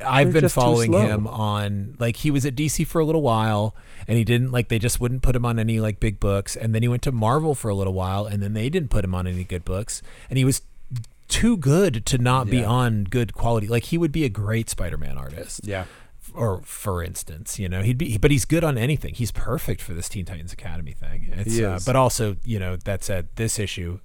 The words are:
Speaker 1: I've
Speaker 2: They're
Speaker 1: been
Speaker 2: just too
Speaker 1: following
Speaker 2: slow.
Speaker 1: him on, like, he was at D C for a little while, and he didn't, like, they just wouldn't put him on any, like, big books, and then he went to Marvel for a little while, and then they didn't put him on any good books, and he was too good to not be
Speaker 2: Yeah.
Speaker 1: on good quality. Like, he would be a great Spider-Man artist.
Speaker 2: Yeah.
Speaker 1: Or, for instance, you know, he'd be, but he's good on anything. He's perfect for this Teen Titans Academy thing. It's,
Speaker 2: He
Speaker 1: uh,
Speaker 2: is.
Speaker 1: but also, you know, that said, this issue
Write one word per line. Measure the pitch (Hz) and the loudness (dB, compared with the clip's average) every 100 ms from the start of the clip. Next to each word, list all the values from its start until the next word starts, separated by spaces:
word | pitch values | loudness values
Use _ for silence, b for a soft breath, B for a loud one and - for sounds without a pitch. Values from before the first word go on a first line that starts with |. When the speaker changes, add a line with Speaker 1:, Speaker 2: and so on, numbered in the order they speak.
| 131 | 2
Speaker 1:
I've | 131 143 | 4 6
Speaker 2:
They're | |
Speaker 1:
been | 151 | 6
Speaker 2:
just | 170 139 | 4 4
too | |
Speaker 1:
following | 120 117 117 | 4 6 6
Speaker 2:
slow. | 190 208 | 4 4
Speaker 1:
him | 107 107 | 2 -2
on, | - 107 104 101 101 101 - | -2 0 0 0 -4 -6 -4
like, | 117 113 | -4 0
he | 151 | 0
was | 139 143 | 2 0
at | 127 | 0
D | 151 | 0
C | - 160 | 0 0
for | 170 | 2
a | 156 | 2
little | 160 | 2
while, | 139 110 110 104 107 - B B B | 2 2 2 2 0 -4 B B B
and | 117 | 2
he | |
didn't, | 110 120 131 | 4 2 2
like, | 123 - | 0 0
they | 113 | 0
just | 120 - | 0 0
wouldn't | 120 131 | -2 2
put | - 123 | 4 4
him | |
on | 120 113 | 2 0
any, | 110 110 | 0 0
like, | 110 104 | 0 0
big | 113 101 | -2 0
books, | 104 98 - - | 0 0 -2 -4
and | 113 | 0
then | 110 | 2
he | 120 | 2
went | 120 | 0
to | - | -2
Marvel | 120 107 147 156 139 | 0 2 2 0 -2
for | 113 | -2
a | 98 | 0
little | 95 | 0
while, | 92 92 98 104 | 0 -2 -2 -2
and | 101 | -4
then | 104 | -2
they | 107 123 | -2 -2
didn't | 180 139 | -2 0
put | 107 | 0
him | 98 90 | 2 0
on | 90 | -2
any | 90 | -4
good | 90 90 - | -4 -6 -4
books, | 92 107 - - B B | -4 -4 -8 -12 B B
and | 131 | 2
he | 131 | 2
was | - - - - 120 - - - | 2 -4 -16 -10 -10 -10 -14 -4
too | - 220 220 | 2 4 4
good | 135 160 196 113 - | 4 4 4 0 0
to | 127 | 2
not | 120 131 110 | 2 2 2
be | 123 | 2
Speaker 2:
Yeah. | 107 | 2
Speaker 1:
on | 123 123 107 | 2 2 0
good | 98 127 113 | 0 0 0
quality. | - 117 117 104 | 0 0 2 0
Like, | 117 | 0
he | - 165 | 0 0
would | 170 | 0
be | 156 | 0
a | 139 | 0
great | 104 101 113 113 | 0 -2 -2 -2
Spider-Man | - 87 76 71 67 | -4 -2 -2 -2 -2
artist. | 67 73 - - | -6 -10 -12 -10
Speaker 2:
Yeah. | 104 95 87 B B - - | -6 -6 -6 B B -20 -12
Speaker 1:
Or, | - 113 78 | -4 -2 -2
for | - - 104 90 | -8 -8 -4 -4
instance, | 82 87 - 78 - - | -4 -8 -12 -12 -10 -6
you | 92 | -4
know, | 92 | 0
he'd | 104 127 | 0 0
be, | 170 107 | 0 2
but | 143 | 4
he's | 139 - | 4 4
good | 160 | 2
on | 165 123 | 2 0
anything. | 123 151 - - | 0 0 -4 -4
He's | 117 | -4
perfect | - - 143 - - | -2 -2 -2 -2 -4
for | - | -6
this | 85 - | -8 -6
Teen | 101 82 | -6 -8
Titans | 85 87 | -10 -10
Academy | - 92 82 76 | -10 -6 -6 -6
thing. | - - - - 90 | -4 -2 0 0 0
It's, | 107 113 | 0 2
Speaker 2:
He | 104 | 0
Speaker 1:
uh, | 92 | 0
Speaker 2:
is. | 123 | 0
Speaker 1:
but | 131 | 4
also, | 127 - 107 95 | 4 2 -2 -2
you | 120 107 | -2 -2
know, | 92 87 | -2 -4
that | - 95 | -4 -4
said, | - 92 85 - | -2 -2 -4 -4
this | 113 - | -2 -2
issue | 101 - 85 92 | -4 -4 -6 -8